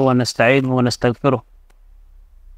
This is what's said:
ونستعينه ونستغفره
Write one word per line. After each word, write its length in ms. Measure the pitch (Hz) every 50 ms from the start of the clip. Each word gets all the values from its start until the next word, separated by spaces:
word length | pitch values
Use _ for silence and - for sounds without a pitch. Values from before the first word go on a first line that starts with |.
| 135 131
ونستعينه 640 | 127 123 120 - - - 120 117 135 139 131 131 127
ونستغفره 640 | 127 123 123 - - - 127 113 - - 143 127 113 - _ _ - _ _ - _ - - - - - - - - - _ - - - - -